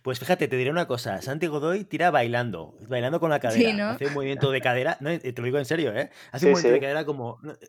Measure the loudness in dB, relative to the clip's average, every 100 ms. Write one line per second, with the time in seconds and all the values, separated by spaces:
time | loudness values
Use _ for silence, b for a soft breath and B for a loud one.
0 | -6 -6 -2 0 2 0 0 0 -2 -4
1 | -4 -6 -6 -4 -2 -2 -2 -2 -4 0
2 | 2 4 2 0 -2 -6 -10 -16 -6 -4
3 | -2 0 0 0 2 4 4 2 -4 -4
4 | -4 -4 -4 0 0 2 2 2 0 -2
5 | -4 -4 -6 -6 -2 -2 0 -2 0 -2
6 | -6 b b 2 4 6 6 4 4 -2
7 | -2 -4 -6 -10 -14 -16